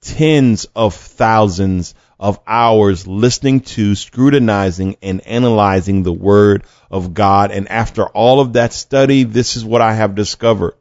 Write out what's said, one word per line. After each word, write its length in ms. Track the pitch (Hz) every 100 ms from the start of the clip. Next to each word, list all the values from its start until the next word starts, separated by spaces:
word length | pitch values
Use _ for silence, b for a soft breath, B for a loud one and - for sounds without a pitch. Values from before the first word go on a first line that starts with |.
tens 640 | - - 156 156 131 107 - -
of 180 | 110
thousands 1000 | - - _ 117 110 107 87 98 92 87 - _ _
of 200 | 98 98 -
hours 600 | 113 117 110 104 90 92
listening 540 | 95 120 120 135 135
to, 340 | - - 104
scrutinizing, 1040 | 101 - - 131 143 117 101 98 90 95 101
and 260 | 98 95 -
analyzing 760 | 117 123 110 101 95 90 98
the 100 | 90
Word 520 | 85 95 101 104 98 - b b
of 240 | 95 90
God. 380 | 85 101 98 101
And 180 | 98 98
after 360 | 107 113 - 98
all 320 | - 117 131
of 120 | 135
that 220 | 120 117
study, 480 | - - 135 135 139
this 340 | 123 110 120 -
is 80 |
what 160 | 110 117
I 140 | 113
have 200 | 110 110
discovered. 600 | 98 101 - 113 107 90 -